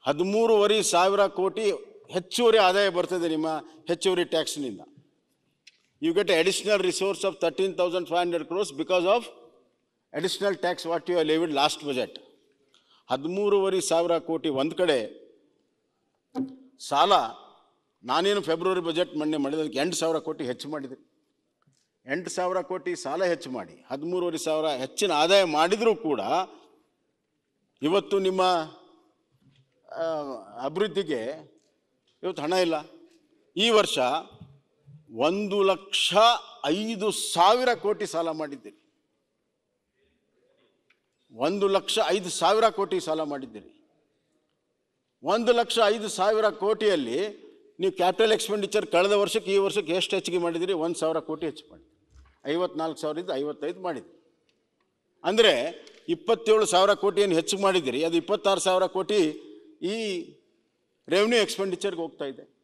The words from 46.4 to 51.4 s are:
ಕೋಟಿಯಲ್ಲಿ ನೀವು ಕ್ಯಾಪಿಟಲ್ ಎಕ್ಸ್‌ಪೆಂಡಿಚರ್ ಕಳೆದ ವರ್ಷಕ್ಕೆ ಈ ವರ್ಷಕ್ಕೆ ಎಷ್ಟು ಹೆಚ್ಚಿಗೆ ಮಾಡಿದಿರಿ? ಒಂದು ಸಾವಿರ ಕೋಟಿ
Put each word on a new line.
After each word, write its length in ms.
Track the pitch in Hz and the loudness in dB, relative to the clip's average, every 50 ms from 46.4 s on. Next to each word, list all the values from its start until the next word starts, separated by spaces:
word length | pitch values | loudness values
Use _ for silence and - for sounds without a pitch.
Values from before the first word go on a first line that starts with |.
| 214 214 | 2 0
ಕೋಟಿಯಲ್ಲಿ 960 | 175 - 185 202 220 - 220 208 196 165 135 113 117 147 196 214 208 - - - - _ _ _ _ _ | 0 0 -2 -2 -2 2 2 2 2 2 0 -2 -2 -4 -4 -4 -8 -14 -20 -20 -20 _ _ _ _ _
ನೀವು 120 | 170 190 | -2 -2
ಕ್ಯಾಪಿಟಲ್ 400 | 180 - 175 180 180 - 220 220 | 0 2 0 0 4 4 4 4
ಎಕ್ಸ್‌ಪೆಂಡಿಚರ್ 560 | 214 208 - - 202 214 196 190 - 214 202 - | 4 2 0 -2 -4 -4 -4 -2 -2 -2 -2 2
ಕಳೆದ 240 | - 220 262 - | 2 2 4 4
ವರ್ಷಕ್ಕೆ 420 | 208 202 202 196 - 220 180 180 196 | 4 2 2 2 0 -4 -2 0 0
ಈ 40 | 196 | 2
ವರ್ಷಕ್ಕೆ 360 | 196 196 151 208 196 147 165 | 2 2 -2 -4 -4 -2 -2
ಎಷ್ಟು 220 | 185 165 - - | -2 -2 -2 -4
ಹೆಚ್ಚಿಗೆ 220 | 190 190 - 170 180 | -4 -4 -2 -2 -2
ಮಾಡಿದಿರಿ? 360 | 170 170 165 165 170 185 196 | -2 -2 -2 -2 -2 -2 -2
ಒಂದು 220 | 165 156 170 175 | -2 -2 -4 -4
ಸಾವಿರ 240 | - - 160 160 160 | -2 -2 -2 -2 -2
ಕೋಟಿ 260 | - - 156 156 | -4 -6 -8 -6